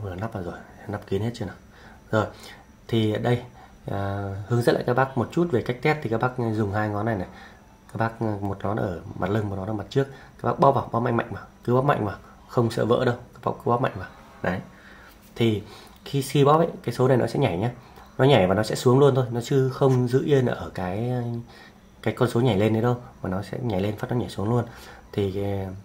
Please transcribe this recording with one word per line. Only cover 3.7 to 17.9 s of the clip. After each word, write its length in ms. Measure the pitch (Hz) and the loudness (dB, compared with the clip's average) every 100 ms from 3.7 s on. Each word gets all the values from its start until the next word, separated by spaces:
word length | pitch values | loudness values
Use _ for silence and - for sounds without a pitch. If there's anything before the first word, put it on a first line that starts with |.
| - - | -14 -8
à, 440 | 101 98 101 98 98 104 | -6 -4 -4 -6 -8 -2
hướng 140 | 120 | 0
dẫn 120 | 120 | 2
lại 100 | - - | 0 0
các 80 | |
bác 240 | 123 131 - | 0 0 0
một 100 | 110 | -2
chút 160 | - 175 | 0 0
về 100 | 120 | 0
cách 140 | 101 120 | -2 -2
test. 160 | 151 151 | 0 0
Thì 80 | 120 | -2
các 100 | 113 | -2
bác 100 | 127 127 117 | -2 -2 -4
dùng 200 | 107 104 | -2 -2
hai 160 | 104 107 | -2 -2
ngón 180 | 104 110 | -2 -2
này 100 | 107 | -4
này, 120 | 90 - - - - - - | -6 -12 -20 -20 -20 -20 -12
các 40 | - | -2
bác, 240 | 113 - | -2 -2
một 360 | 113 101 98 95 | -4 -2 -4 -4
ngón 140 | 101 107 | -4 -2
ở 240 | 110 85 90 - | -4 -6 -10 -6
mặt 120 | 90 | -2
lưng, 180 | 107 104 | -2 -2
một 80 | 95 | -6
ngón 100 | 95 | -6
ở 60 | |
mặt 140 | 107 101 | -8 -4
trước. 160 | 135 135 - - - | -2 -2 -6 -20 -6
Các 60 | 113 | -4
bác 100 | - | 4
bóp 140 | 135 | 4
vào, 160 | 127 - | 4 0
bóp 80 | 113 | -2
mạnh 160 | 123 117 | 0 0
mạnh 120 | - | -2
vào, 140 | 95 - - | -6 -14 -10
cứ 100 | - | 0
bóp 80 | 123 | 2
mạnh 220 | 139 - | 2 0
vào, 140 | 104 95 - - - | -2 -6 -16 -20 -4
không 220 | - 113 | 0 0
sợ 140 | 123 | 0
vỡ 200 | 113 123 | 2 2
đâu. 120 | 123 120 - | 2 -2 -8
Các 100 | - | -8
bác 80 | 117 - | -6 -4
cứ 60 | - | -2
bóp 100 | 120 | 0
mạnh 120 | 127 101 | 0 -4
vào. 120 | 90 - - - | -12 -16 -20 -8
Đấy, 180 | 92 90 - - - - - - - | -4 -4 -8 -18 -20 -20 -20 -20 -12
thì 280 | - 117 104 95 - - - | 0 0 0 -4 -18 -20 -20
khi, 180 | - 139 | -6 -4
khi 220 | 135 151 | 0 4
bóp 140 | 139 156 | 6 6
ấy, 100 | 165 - | 4 -2
cái 120 | - | -6
số 140 | - 127 | 0 4
này 80 | 127 | 4
nó 100 | 110 | 2
sẽ 120 | - | 2
nhảy 200 | 120 87 | 0 2
nhá. 120 | 113 - - | -2 -4 -16